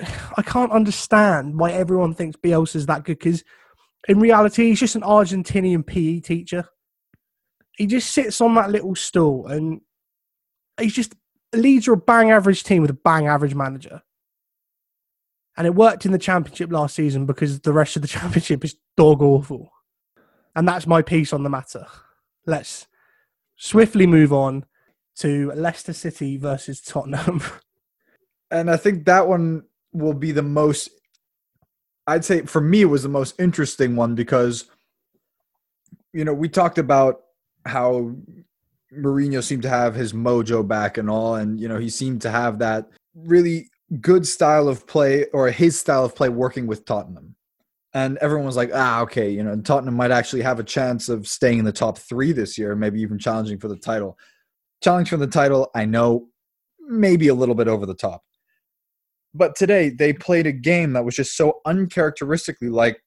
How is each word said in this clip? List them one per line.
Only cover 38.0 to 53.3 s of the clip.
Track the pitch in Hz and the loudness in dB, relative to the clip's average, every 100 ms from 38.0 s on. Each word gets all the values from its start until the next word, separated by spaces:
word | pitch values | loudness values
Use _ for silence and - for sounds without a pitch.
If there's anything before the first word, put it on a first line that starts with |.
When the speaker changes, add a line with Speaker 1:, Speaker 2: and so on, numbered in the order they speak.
| 120 131 - - _ _ _ _ _ | -4 -10 -18 -20 _ _ _ _ _
Speaker 2:
Mourinho | 135 139 139 143 135 | -6 -2 0 0 -2
seemed | 123 135 | -4 -6
to | 127 | -2
have | 123 120 | 0 0
his | 113 117 | -2 -6
mojo | 110 120 123 110 117 101 | -4 0 0 0 -2 -2
back | 107 104 - | -2 -2 -4
and | 107 | -4
all, | 110 113 113 | -2 -2 -4
and, | 107 110 | -4 -6
you | 113 | -6
know, | 110 | -6
he | 117 | -8
seemed | - 131 123 | -6 -6 -6
to | 113 | -4
have | 113 120 107 | -2 -2 -2
that | 113 110 110 _ _ | -2 -4 -6 _ _
really | 165 165 175 175 165 - _ _ 143 | -20 2 4 4 -2 -8 _ _ -6
good | 131 185 165 | 2 2 2
style | - 156 151 147 | 0 2 4 2
of | 127 | -2
play, | - 156 139 139 143 | -4 0 2 2 0
or | 143 131 | 0 0
his | 113 165 151 | 4 2 2
style | - 139 | 0 0
of | 127 - | 0 0
play, | 135 | -2
working | 120 127 135 120 | 0 -4 -4 -8
with | 107 | -8
Tottenham. | - 107 - 85 - - _ _ _ _ _ | -6 -6 -6 -18 -20 -20 _ _ _ _ _
And | 135 135 139 | -6 -4 -2
everyone | 147 151 139 | -2 -2 -2
was | 123 | -2
like, | 120 | -2
"Ah, | 135 127 117 | 0 0 0
okay, | 117 - 104 | -2 -2 -4
you | 101 | -2
know, | 107 107 | -4 -6
Tottenham | 107 139 131 | -2 -2 0
might | 120 123 | -2 0
actually | 123 117 131 | 0 0 -4
have | 127 120 | -4 -4
a | |
chance | 107 - 131 120 - | -4 -4 -2 -4 -4
of | 113 101 | -6 -6
staying | - 127 117 | -2 0 2
in | |
the | 110 | 0
top | 101 113 104 | -2 -4 -4
three | - 120 139 | -10 -4 -2
this | 143 104 - | -2 -4 -6
year, | 104 | -6
maybe | 104 107 104 | -2 -4 -4
even | 110 104 | -6 -6
challenging | 120 | -4